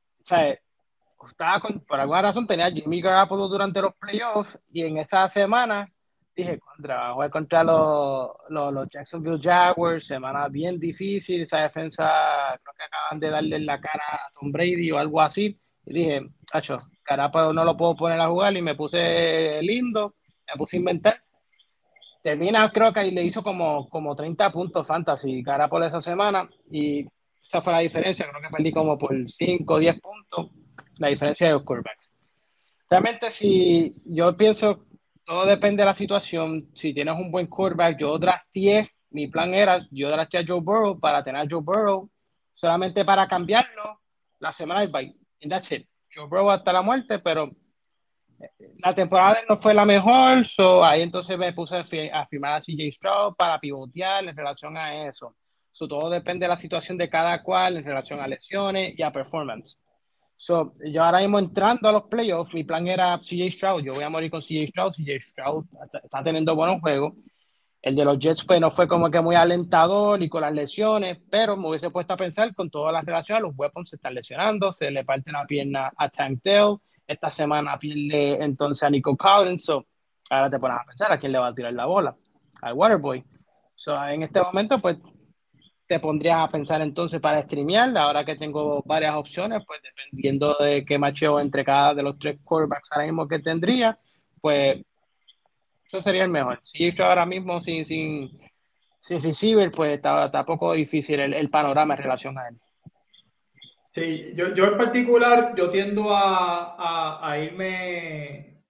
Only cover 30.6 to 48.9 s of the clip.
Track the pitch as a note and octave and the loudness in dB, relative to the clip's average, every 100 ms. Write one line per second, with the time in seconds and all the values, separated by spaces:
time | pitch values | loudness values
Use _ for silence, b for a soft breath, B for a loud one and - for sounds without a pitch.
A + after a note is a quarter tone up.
30.6 | _ - - - D3 C#3 D3 D3 F3 D3 | _ -20 -20 -4 -2 0 -2 2 2 2
31.6 | C#3 A#2+ A2 - - _ _ _ _ _ | -2 -8 -8 -14 -20 _ _ _ _ _
32.6 | _ _ - F#3 G#3+ A#3 A3+ - G#3 F#3+ | _ _ 2 4 4 -2 -8 -2 2 4
33.6 | F3+ E3+ E3 - - D#3+ E3+ F3 G#3+ G#3 | 6 4 2 -4 -8 0 2 4 4 4
34.6 | G#3+ G3+ _ _ _ _ - F3 F#3+ G3+ | 0 -2 _ _ _ _ -8 -2 2 4
35.6 | G3+ G3+ G3 F#3+ G3+ G3+ - E3 D#3+ D#3+ | 2 2 2 2 -2 -4 -4 -6 -4 -6
36.6 | C#3 - D#3+ C#3 D3 D#3+ F#3 F3+ E3+ - | -10 -8 -6 -4 -4 -4 -4 -4 -4 -2
37.6 | F#3+ E3+ E3+ C#3+ D3 D#3 F3+ F3+ - G3 | -2 2 0 2 -2 0 0 0 -2 0
38.6 | G3 G#3 G#3 _ _ D3 D3 D#3+ F3 F#3 | 4 4 0 _ _ -10 -6 -4 -2 2
39.6 | G3+ F3+ E3 C3+ C#3 D#3 D#3+ F3+ E3+ F3+ | 4 2 -2 -6 -2 -2 -2 -4 -2 -4
40.6 | E3 G#3+ G#3 F#3 D#3 C#3+ C3 C3+ D3+ E3+ | 0 0 0 0 0 0 -2 -6 -4 -6
41.6 | D3+ G3+ G#3 G3 G3 _ _ _ _ - | -2 0 0 -2 -6 _ _ _ _ -4
42.6 | E3+ E3+ F#3 G3+ F#3+ G3 F#3 F#3 F3 A3 | 0 0 0 0 2 4 4 0 0 2
43.6 | B3 G#3+ G#3+ G#3+ _ _ _ _ D#3+ - | 2 -4 -14 -14 _ _ _ _ -10 -8
44.6 | D#3+ F#3 G3+ D3 C3+ _ _ _ D3 F#3 | -4 -2 -2 -4 -8 _ _ _ -6 -6
45.6 | - C3+ - _ _ D#3 D3 F3 G3+ G3 | -6 -10 -10 _ _ -18 -6 0 2 2
46.6 | F#3+ F3+ F#3+ C4 - G#3 F3 D#3 D3 - | 2 2 2 0 -2 -4 -2 -2 -2 -8
47.6 | _ _ _ _ _ _ _ _ - _ | _ _ _ _ _ _ _ _ -20 _
48.6 | - - F3+ | -20 -4 -2